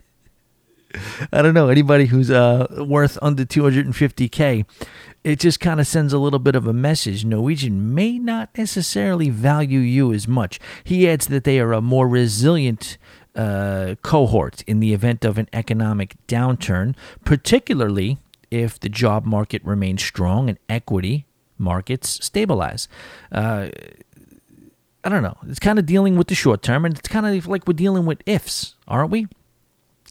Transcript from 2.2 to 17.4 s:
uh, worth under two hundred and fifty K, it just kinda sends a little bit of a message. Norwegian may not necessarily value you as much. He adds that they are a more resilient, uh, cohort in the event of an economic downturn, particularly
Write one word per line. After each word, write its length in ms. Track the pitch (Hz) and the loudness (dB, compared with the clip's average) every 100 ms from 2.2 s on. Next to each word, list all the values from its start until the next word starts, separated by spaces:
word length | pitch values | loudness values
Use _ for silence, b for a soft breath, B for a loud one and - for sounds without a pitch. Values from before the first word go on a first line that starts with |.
| 127 | 4
uh, 540 | 127 120 123 127 147 143 | 4 4 4 0 -6 -2
worth 320 | 147 143 - | 2 2 0
under 240 | 147 143 127 | -2 -2 0
two 180 | 151 | 2
hundred 220 | 143 131 135 | 2 2 0
and 100 | 123 | 0
fifty 340 | 143 - 123 | -2 0 -4
K, 360 | - 147 117 107 B B B B B | 0 0 0 -4 B B B B B
it 160 | 160 151 | -4 0
just 200 | 170 151 | 0 0
kinda 240 | 175 156 | 0 0
sends 300 | 143 160 147 | 0 0 0
a 40 | 143 | 2
little 220 | 139 135 | 2 0
bit 160 | 131 131 | -2 -2
of 100 | 113 | -2
a 80 | |
message. 520 | 117 139 156 110 98 107 | -2 0 -2 -4 -4 -2
Norwegian 680 | 110 123 160 135 98 107 | -2 -2 -2 -2 -2 -2
may 240 | 143 214 240 | -2 -2 -2
not 400 | 233 226 220 - | -4 -6 -8 -8
necessarily 720 | 220 - 165 202 202 180 151 | -6 -4 -4 -2 -2 0 -2
value 520 | 110 127 147 147 135 | 0 2 2 2 2
you 320 | 123 131 131 | 2 2 2
as 140 | 107 104 | 0 0
much. 320 | 123 110 - B B | 0 -2 -6 B B
He 240 | - 180 180 | -2 2 4
adds 200 | 156 - | 2 -2
that 160 | 139 | -2
they 160 | 143 135 | 0 2
are 140 | 117 | 2
a 80 | 110 | 0
more 260 | 117 131 127 | 0 2 2
resilient, 880 | 123 120 104 135 170 131 113 - - b b b - | 2 0 2 2 2 0 -4 -8 -16 b b b -6
uh, 600 | 110 98 101 98 92 - | -4 -2 -2 -4 -6 -8
cohort 600 | - 156 123 107 65 - - | 0 2 4 2 0 -6 -2
in 140 | 107 | 0
the 140 | 110 | 2
event 300 | 104 120 117 | 2 0 0
of 140 | 110 107 | -2 -2
an 100 | 107 | -4
economic 640 | 113 - 110 110 104 98 - - | -6 -2 -2 0 -2 -6 -10 -6
downturn, 680 | 120 127 127 - 90 104 135 B B | -2 0 -2 -2 -2 -2 -6 B B
particularly 920 | - 143 | 0 0